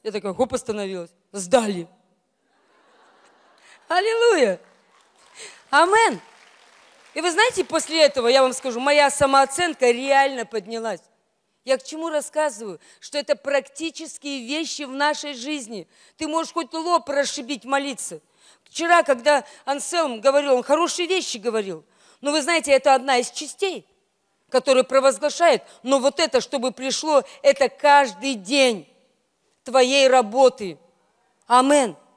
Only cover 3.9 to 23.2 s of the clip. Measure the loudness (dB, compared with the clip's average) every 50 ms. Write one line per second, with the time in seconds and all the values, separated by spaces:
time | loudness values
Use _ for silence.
3.9 | -2 0 0 0 2 2 4 4 4 4 2 2 0 -4 _ _ _ _ _ _
4.9 | _ _ _ _ _ _ _ _ _ -20 -20 -20 -20 -20 _ 0 2 2 4 4
5.9 | 4 4 4 2 0 -4 -10 _ _ _ _ _ _ _ _ _ _ _ _ _
6.9 | _ _ _ _ -8 -6 -4 -2 2 2 2 2 2 -2 -4 -2 -4 -4 -4 -2
7.9 | 2 4 4 2 2 2 0 2 4 4 4 2 0 -4 -6 -6 -6 -2 0 2
8.9 | 4 4 4 2 2 2 2 4 4 4 2 2 0 -4 -4 -4 -2 0 2 2
9.9 | 2 0 0 0 2 2 2 0 -2 -8 -10 -8 -10 -10 -10 -10 -10 -8 -8 -8
10.9 | -8 -10 _ _ _ _ _ _ _ _ _ _ _ _ -4 -2 -2 -2 -4 -8
11.9 | -12 -10 -8 -6 -4 -6 -6 -6 -4 -4 -4 -4 -4 -8 -12 -14 -14 -16 _ _
12.9 | _ _ -16 -10 -10 -6 -4 -4 -6 -6 -4 -4 -2 -4 -4 -6 -10 -10 -10 -10
13.9 | -10 -12 -16 -16 -16 -14 -12 -10 -10 -10 -8 -8 -6 -6 -6 -8 -10 -10 -12 -8
14.9 | -6 -2 -2 -2 -2 -4 -8 -12 -12 -12 -10 -10 -10 -10 -10 -12 -14 -14 -16 _
15.9 | _ _ _ _ _ -10 -8 -4 -4 -4 -6 -6 -6 -8 -8 -8 -8 -8 -4 -2
16.9 | -2 -2 -2 -2 -2 -2 -2 -4 -6 -10 -8 -10 -10 -10 -6 -4 -4 -4 -4 -4
17.9 | -8 -10 -12 -12 -14 -16 _ _ _ _ _ _ _ _ _ _ -10 -4 0 2
18.9 | 2 2 2 2 -2 0 0 0 0 0 0 -6 -18 -12 -8 -8 -6 -6 -6 -4
19.9 | -2 -2 -2 -2 -4 -2 0 2 2 2 2 2 0 0 2 0 0 0 0 -2
20.9 | -2 -4 -4 -2 -2 -2 -4 -6 -8 -8 -6 -4 -4 -4 -6 -6 -10 -14 -16 _
21.9 | _ _ _ _ _ _ -6 -4 -2 -2 0 0 -2 0 2 2 2 4 4 4
22.9 | 2 2 2 0 0 0